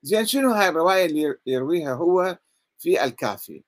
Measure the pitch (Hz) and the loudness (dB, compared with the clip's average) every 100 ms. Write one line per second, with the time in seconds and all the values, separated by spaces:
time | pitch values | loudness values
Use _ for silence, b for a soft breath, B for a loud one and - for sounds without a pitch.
0 | 165 214 220 269 262 220 190 160 175 190 | 0 -2 0 0 2 2 2 2 2 4
1 | 175 151 151 131 - 127 131 175 147 127 | 2 0 -2 -4 -4 -2 0 -2 -2 -2
2 | 170 180 180 180 _ _ _ _ 160 185 | 2 2 0 -4 _ _ _ _ -2 0
3 | 135 - 120 98 - 76 | 0 -2 -6 -6 -12 -18